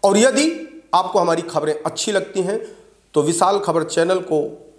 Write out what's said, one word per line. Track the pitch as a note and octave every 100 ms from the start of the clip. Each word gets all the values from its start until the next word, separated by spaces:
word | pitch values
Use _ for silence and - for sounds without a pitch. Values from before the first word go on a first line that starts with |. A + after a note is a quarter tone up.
और | G3 G3
यदि | B3 C4 D#4+ E4 - - _
आपको | F3+ G3 G3+
हमारी | E3+ E3
खबरें | E3+ D#3+ D3+ D3+
अच्छी | D#3+ - -
लगती | G3+ - F#3+
हैं | F3+ G#3+ - - - _ _
तो | D3+
विशाल | D3 E3+ F#3 G3+
खबर | G3+ E3
चैनल | D#3 - E3+ F#3
को | F3 D#3 D3+ - -